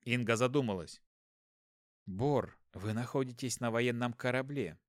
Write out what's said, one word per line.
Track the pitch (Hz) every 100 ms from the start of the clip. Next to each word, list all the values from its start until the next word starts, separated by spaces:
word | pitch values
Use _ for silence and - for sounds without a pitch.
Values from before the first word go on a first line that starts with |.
Инга | 120 123 113 113
задумалась. | 123 143 120 95 78 - _ _ _ _ _ _ _ _ _ _ -
«Бор, | 92 135 135 - - _
вы | 90 104
находитесь | 107 127 139 131 120 127 -
на | 117
военном | 113 123 117 123
корабле. | 120 127 131 135 143 90 78